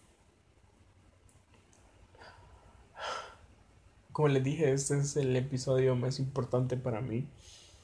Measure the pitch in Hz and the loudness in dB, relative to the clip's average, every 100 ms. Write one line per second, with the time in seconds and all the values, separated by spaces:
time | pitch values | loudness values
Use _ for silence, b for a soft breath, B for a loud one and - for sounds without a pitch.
0 | _ _ _ _ _ _ _ _ _ _ | _ _ _ _ _ _ _ _ _ _
1 | _ _ - - _ - _ - - - | _ _ -20 -20 _ -20 _ -20 -20 -20
2 | - - B B B - - - - - | -20 -20 B B B -20 -20 -20 -20 -12
3 | B B B B B - - - - _ | B B B B B -20 -20 -20 -20 _
4 | - - 151 135 131 151 147 139 - 143 | -10 0 2 2 2 2 2 2 0 0
5 | 143 151 131 127 127 127 139 131 131 123 | 0 0 0 0 0 -2 0 4 4 2
6 | 131 135 131 131 120 127 127 127 127 110 | 0 -2 -4 -4 0 0 0 -2 -2 -4
7 | 127 117 143 - B B B B | -2 -4 -4 -10 B B B B